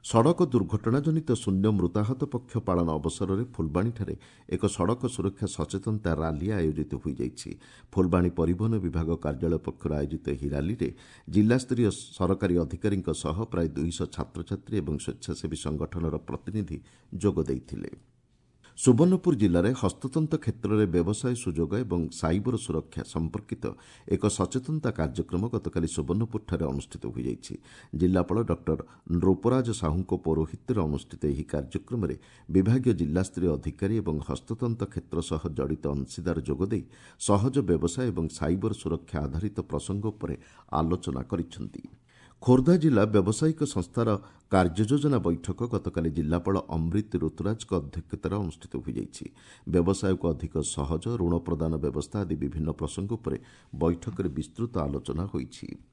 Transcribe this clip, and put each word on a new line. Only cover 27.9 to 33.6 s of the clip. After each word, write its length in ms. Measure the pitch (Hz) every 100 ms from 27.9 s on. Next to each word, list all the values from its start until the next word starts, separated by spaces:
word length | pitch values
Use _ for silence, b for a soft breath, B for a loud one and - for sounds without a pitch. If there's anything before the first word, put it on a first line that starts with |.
| 76
ଜିଲ୍ଲାପାଳ 380 | 90 92 90 92 110
ଡକ୍ଟର 300 | 80 - 78 - B - 85
ନୃପରାଜ 480 | 92 90 117 131 117 104
ସାହୁଙ୍କ 300 | 82 85 95 92
ପୌରୋହିତ୍ୟରେ 560 | 82 78 80 - - 110
ଅନୁଷ୍ଠିତ 420 | 78 69 - - 76
ଏହି 120 | 67
କାର୍ଯ୍ୟକ୍ରମରେ 720 | - 76 73 - - 123 85 64 B B B
ବିଭାଗୀୟ 440 | 90 98 127 123 90
ଜିଲ୍ଲାସ୍ତରୀୟ 480 | 78 85 92 - 87
ଅଧିକାରୀ 380 | 71